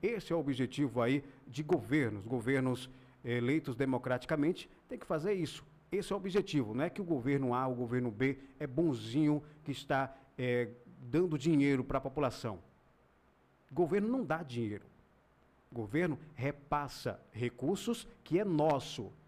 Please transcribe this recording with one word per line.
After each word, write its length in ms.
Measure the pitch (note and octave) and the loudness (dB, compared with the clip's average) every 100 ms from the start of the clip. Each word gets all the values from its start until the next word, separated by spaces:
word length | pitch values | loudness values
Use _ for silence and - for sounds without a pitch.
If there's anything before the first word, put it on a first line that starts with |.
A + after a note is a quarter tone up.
Esse 320 | G3 A3+ - | -2 -2 -2
é 40 | E3 | 0
o 20 | |
objetivo 640 | C#3 C3 B2+ - C#3+ A#2 | 0 0 -2 0 0 2
aí 220 | A#2 C#3 - - - | 2 2 -2 -18 -12
de 160 | C3 | -8
governos, 600 | D#3 F3 G#2 D3 A#2+ G#2 | 0 0 2 2 2 -2
governos 640 | G2+ B2+ A2+ C3+ B2+ B2 - - - - | -2 -2 2 2 2 0 -6 -16 -20 -12
eleitos 500 | B2 A#2+ A#2+ D#3 D#3 A#2 | -2 0 2 2 0 -2
democraticamente, 960 | C3+ B2+ B2+ B2 - D#3 D3 - - - _ | 0 0 0 -4 0 2 2 0 -8 -20 _
tem 100 | B3+ | -14
que 80 | - | -4
fazer 280 | D#3+ F3 | -2 0
isso. 300 | G3 D3+ - - - _ | 0 -2 -6 -16 -20 _
Esse 220 | F#3+ - | -4 -2
é 40 | G3 | -4
o 20 | |
objetivo, 560 | F#3+ F#3+ G3 D3+ G#2+ | 0 0 2 0 0
não 100 | A2 | 0
é 60 | D#3+ | -2
que 100 | F3 | -2
o 40 | |
governo 500 | F3+ D3+ A#2+ C#3 C3 | -2 0 2 2 2
A, 120 | B2 C3 | 2 0
o 80 | |
governo 360 | B2 A#2+ B2 B2 | -2 0 0 0
B 280 | G#2 C3 C3+ - - | 0 0 0 -8 -10
é 60 | D3 | -4
bonzinho, 760 | B2+ E3+ B2 A2 B2+ D3+ D3 D3 - | 2 2 2 -2 2 4 4 -2 -14
que 80 | - | -8
está, 420 | C3+ - C#3 C3 - - - | -8 0 0 0 -6 -20 -4
é, 320 | B2+ B2 A#2 A2+ - - | 2 2 0 -6 -20 -18
dando 380 | B2+ C#3+ F3+ D3+ | -2 2 2 2
dinheiro 440 | C#3+ D3+ C#3+ C3+ | 4 6 6 4
pra 180 | A#2+ C3+ | 2 -2
população. 580 | C3+ C3 C#3 - A#2 F#2 - _ _ _ _ _ _ _ _ _ _ | -2 0 0 0 -8 -8 -14 _ _ _ _ _ _ _ _ _ _
O 40 | |
governo 340 | C3+ E3+ G3 G#3 | 0 2 2 2
não 160 | C4 | 0
dá 180 | E3+ D#3+ | 0 -4
dinheiro. 420 | D#3 A#2+ A2+ G2+ - - _ _ _ _ _ _ _ | -4 -4 -4 -4 -10 -20 _ _ _ _ _ _ _
O 40 | |
governo 440 | A#2 G#2+ C#3+ F3 C3+ - | -8 -4 0 0 -2 -8
repassa 840 | - C3+ C#3+ - D3 C#3+ - B2+ F#2+ - | -6 -6 -6 -4 -4 -4 -6 -6 -6 -12
recursos 720 | G#2+ A#2+ - C#3 G3 A3+ A#3 - - | -4 -4 -2 -2 -2 -2 -4 -6 -20
que 160 | - E3 | -2 0
é 60 | |
nosso. 680 | G#3 D#3+ D#3 C#3 - - G2+ - | 2 2 4 2 -2 -10 -10 -12